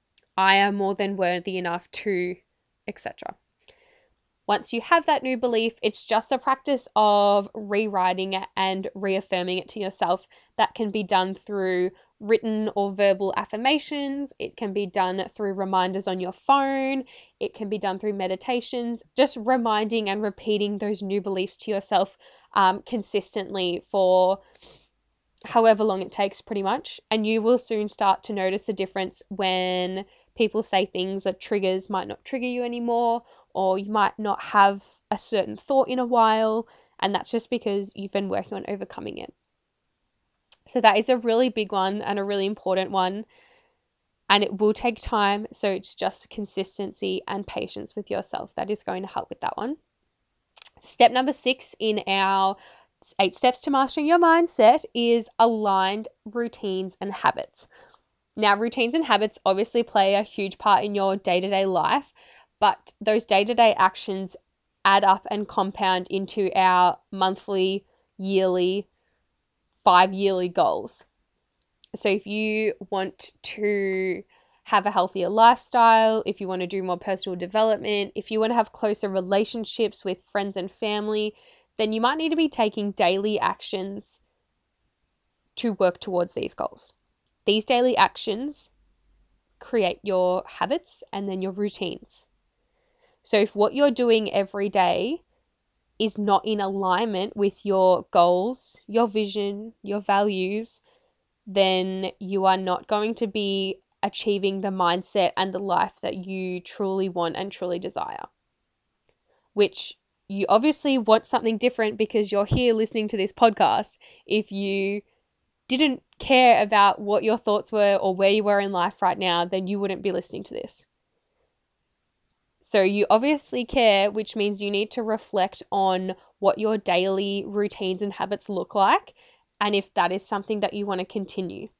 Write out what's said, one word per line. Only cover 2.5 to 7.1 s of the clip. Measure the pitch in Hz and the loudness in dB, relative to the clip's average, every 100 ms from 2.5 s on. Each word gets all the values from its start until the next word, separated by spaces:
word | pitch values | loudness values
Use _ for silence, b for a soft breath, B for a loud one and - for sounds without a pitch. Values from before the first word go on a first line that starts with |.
| _ _ _ - | _ _ _ -12
et | - | -10
cetera. | - - - - _ _ b b b b b _ _ _ - | -10 -10 -14 -14 _ _ b b b b b _ _ _ -2
Once | 208 - | -2 -2
you | 233 | -8
have | - 339 320 | 2 2 4
that | 294 | 2
new | 262 254 | 0 -2
belief, | 247 226 226 - | 0 0 0 -2
it's | 220 - | -4 -4
just | - 220 - | -2 -2 0
a | 262 | -2
practice | - 269 - 262 - | 0 -2 0 -2 -2
of | - 214 | 2 4